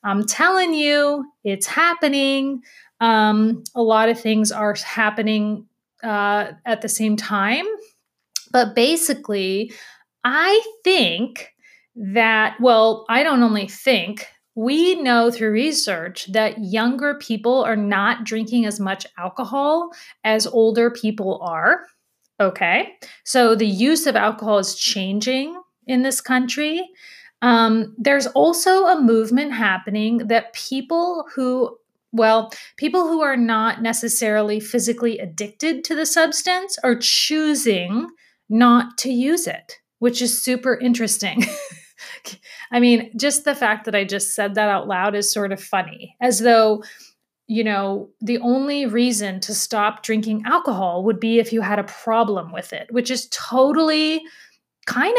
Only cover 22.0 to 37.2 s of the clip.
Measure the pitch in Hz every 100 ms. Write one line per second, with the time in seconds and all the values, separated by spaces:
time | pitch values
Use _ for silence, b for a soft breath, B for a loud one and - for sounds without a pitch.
22 | _ _ _ - 196 185 175 208 403 -
23 | B B - 254 233 226 214 190 254 311
24 | 311 214 208 220 220 208 190 - - 202
25 | 190 202 226 262 294 349 - _ - 254
26 | 262 262 - 254 254 277 302 330 359 B
27 | B B B _ 240 233 226 220 214 -
28 | 254 285 254 277 311 339 370 381 359 330
29 | 240 226 220 247 294 233 214 185 208 214
30 | 214 233 214 226 226 - - 269 262 330
31 | 349 339 - - 254 254 240 - _ _
32 | _ 226 220 226 220 B B - 294 359
33 | 330 320 294 254 233 220 226 233 226 226
34 | 233 - 220 214 214 214 214 247 214 233
35 | 240 226 185 160 208 _ 311 269 - 311
36 | 311 330 320 311 359 359 381 - 254 240
37 | - -